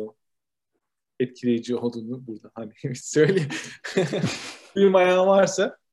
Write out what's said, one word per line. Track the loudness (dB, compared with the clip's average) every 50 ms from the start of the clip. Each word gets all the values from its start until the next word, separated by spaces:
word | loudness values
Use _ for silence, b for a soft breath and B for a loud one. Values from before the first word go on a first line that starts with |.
| -4 -8 _ _ _ _ _ _ _ _ _ _ _ _ _ _ _ _ _ _ _ _ _ -6
etkileyici | -6 -6 -6 -6 -2 -2 -2 -2 -2 -4 -6
olduğunu | -4 -4 -6 -6 -6 -10 -10 -12 -12 -12
burada | -14 -16 -16 _ -20 -16
hani | -16 -16 -16 -16 _ -10
<laughs> | -10 -10
söyleyeyim. | -10 -10 -2 2 2 4 4 2 0 -2 -4 B B B B B B -12 -4 -2
<laughs> | -2 -2 -2 -2 -4 -4 -4 -6 -6 -12 -16 -18 -18 -18 -8 0
Bir | 4 4 6 6
ayağı | 6 6 6 4 4 4
varsa. | 4 6 4 4 2 2 -2 -2 -2 -4 _ _ _